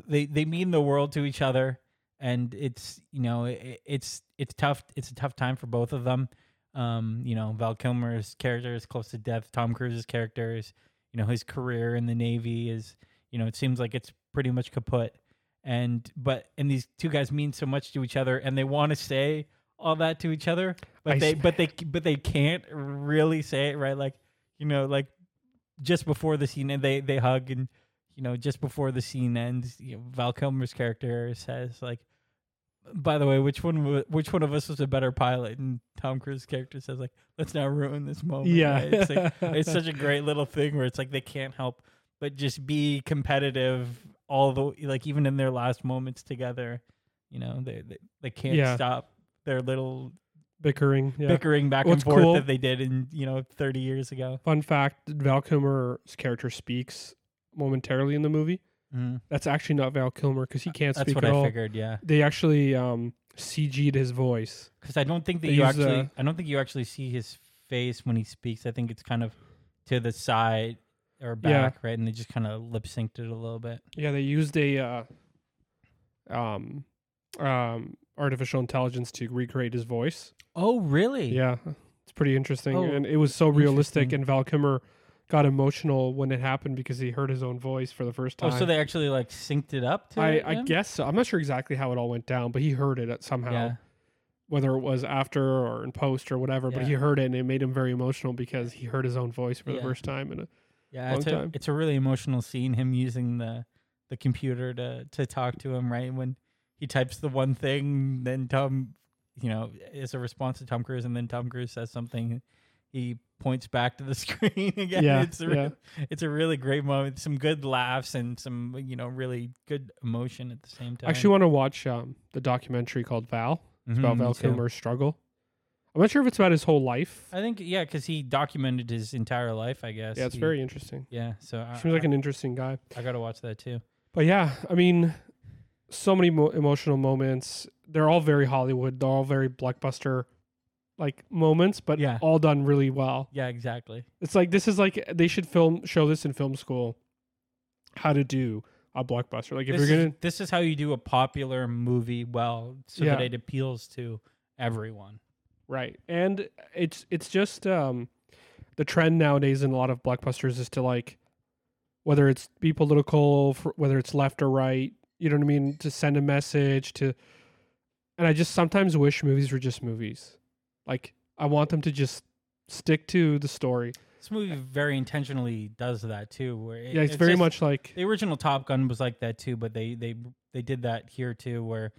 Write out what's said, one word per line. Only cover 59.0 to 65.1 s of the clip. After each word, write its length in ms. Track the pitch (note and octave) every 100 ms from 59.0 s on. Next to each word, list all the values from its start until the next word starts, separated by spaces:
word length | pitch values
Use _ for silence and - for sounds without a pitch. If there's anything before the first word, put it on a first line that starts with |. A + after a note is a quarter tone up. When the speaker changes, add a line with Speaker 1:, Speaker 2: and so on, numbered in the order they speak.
| B2 B2 -
Speaker 2:
That's 200 | C#3+ -
actually 260 | D3+ -
not 180 | D3 C3
Val 200 | C#3 B2+
Kilmer 340 | - C#3 C3 B2+
'cause 160 | C3+
he 80 | F3
can't 240 | - C#3+
Speaker 1:
That's 120 | C3+ C#3
Speaker 2:
speak 100 | C#3
Speaker 1:
what 80 |
Speaker 2:
at 80 | B2+
Speaker 1:
I 20 |
Speaker 2:
all. 100 | C#3+
Speaker 1:
figured, 300 | C3+ A2+ A2
yeah. 220 | A2 A2 A2
Speaker 2:
They 180 | D#3+ D3+
actually, 540 | D3 - D#3+ D3 C#3 C3
um, 380 | B2 A#2 A#2 - _
C 320 | - - - D3
G'd 300 | C3+ C#3+ C3+
his 160 | B2+
voice. 580 | B2 B2+ A#2 A2 - - _
Speaker 1:
'Cause 160 | - D3
I 60 |
don't 220 | C#3